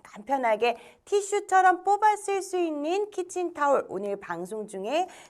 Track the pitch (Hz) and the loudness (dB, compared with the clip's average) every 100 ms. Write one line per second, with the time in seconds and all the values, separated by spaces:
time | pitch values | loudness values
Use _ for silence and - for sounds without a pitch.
0 | - - 214 269 233 214 233 233 - - | -20 -16 -4 0 2 2 0 0 -8 -20
1 | - 403 392 403 403 381 370 359 381 403 | -2 -2 0 -2 2 4 6 4 2 4
2 | 427 403 403 392 359 359 339 294 294 381 | 4 2 0 -4 -2 -2 -2 -2 -2 -2
3 | 415 - 359 359 339 320 285 269 - 185 | -2 -6 -6 -4 -6 0 2 2 0 -6
4 | 202 196 - 170 180 214 214 196 202 311 | -6 -6 -6 -8 -8 -10 -10 -8 -4 -2
5 | 370 - | -2 -8